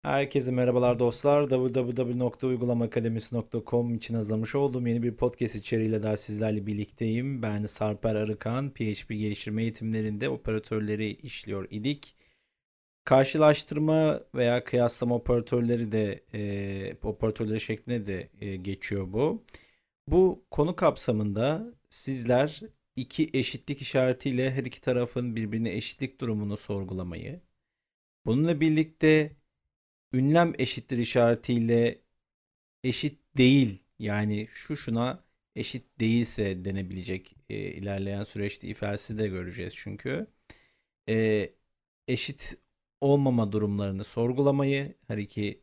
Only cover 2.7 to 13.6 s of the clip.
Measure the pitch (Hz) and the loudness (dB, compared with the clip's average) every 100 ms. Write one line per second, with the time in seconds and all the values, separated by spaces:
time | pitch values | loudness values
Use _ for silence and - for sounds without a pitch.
2.7 | 120 117 - 113 113 - 117 107 117 110 | 0 0 0 -2 -2 -4 -6 -4 -6 -2
3.7 | 120 120 117 - 113 107 110 110 139 139 | 0 0 -4 -2 -4 -2 -2 0 0 0
4.7 | 123 120 117 120 110 123 - 120 107 - | 0 0 0 0 0 -2 0 -4 -4 -2
5.7 | - 107 110 107 104 - 104 110 107 101 | 0 0 0 0 -2 -4 -2 -2 -2 -2
6.7 | 104 104 _ 113 113 135 135 110 104 104 | -4 -6 _ -2 -2 -2 -4 -2 -2 -4
7.7 | - 107 107 113 107 107 107 - 120 139 | -2 -2 0 0 0 -2 -4 -4 -4 -4
8.7 | - 110 104 - 107 107 104 - 107 113 | -4 -4 -4 -6 -4 -4 -4 -4 -2 -2
9.7 | 113 110 110 110 104 135 123 - 110 - | -4 -4 -2 -2 -2 -4 -4 -4 -4 -4
10.7 | 110 104 107 107 101 127 - 107 98 95 | -4 -2 -2 -4 -6 -12 -12 -8 -8 -6
11.7 | 104 117 143 - _ _ _ _ _ _ | -6 -4 -6 -10 _ _ _ _ _ _
12.7 | _ _ _ - 135 135 156 151 147 | _ _ _ 4 6 6 6 6 6